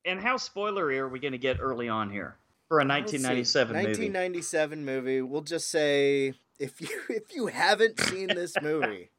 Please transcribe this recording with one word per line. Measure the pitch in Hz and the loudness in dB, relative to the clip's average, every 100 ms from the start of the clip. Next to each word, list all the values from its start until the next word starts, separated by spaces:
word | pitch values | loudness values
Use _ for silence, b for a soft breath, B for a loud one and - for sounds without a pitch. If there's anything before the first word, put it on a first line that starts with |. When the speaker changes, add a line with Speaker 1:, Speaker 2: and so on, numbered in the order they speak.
| 175 | -4
Speaker 1:
and | 185 | -2
how | 220 254 | 0 0
spoilery | - 196 208 202 160 135 | -2 -4 -4 0 0 0
are | 135 | -4
we | 127 | -4
gonna | 143 127 | -6 -2
get | 131 127 | -2 0
early | 131 120 120 | -2 -2 -2
on | 110 104 | -2 -2
here | 101 80 - _ _ - | -4 -8 -12 _ _ 2
for | 156 | 4
a | 139 | 4
Speaker 2:
Let's | 143 117 | 2 0
see. | 147 | -2
Speaker 1:
nineteen | |
ninety-seven | 131 127 123 147 117 135 | 0 0 2 2 2 2
movie? | 208 | 0
Speaker 2:
nineteen | 214 214 | 0 -2
ninety-seven | 190 185 175 156 160 151 156 143 | -2 -2 -4 -2 0 0 -2 -4
movie. | 131 127 131 | -4 0 0
We'll | 131 143 | 0 -4
just | 147 160 - | -4 -4 0
say | 165 147 143 139 143 135 135 _ - | 2 4 6 6 4 2 -4 _ -10
if | 135 - | -10 -8
you, | - - | -10 -8
<laughs> | - | -6
if | 226 - 349 | -6 -6 -4
you | 208 | -4
haven't | - 175 202 226 - | 0 4 6 4 2
seen | - 190 190 | -2 0 -2
this | 185 175 190 | -2 -2 -2
movie, | 151 156 123 98 87 | 0 0 0 -2 -12